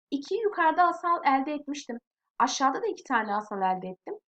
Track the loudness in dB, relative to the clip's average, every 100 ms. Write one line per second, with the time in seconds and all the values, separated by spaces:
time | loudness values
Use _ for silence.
0 | _ -6 -4 -2 0 2 2 4 4 2
1 | 0 0 2 2 2 -4 -6 -10 -8 -12
2 | -14 _ _ 0 0 2 0 0 -2 -6
3 | -2 -2 0 -4 -4 -2 0 0 -4 -12
4 | -12 -14 _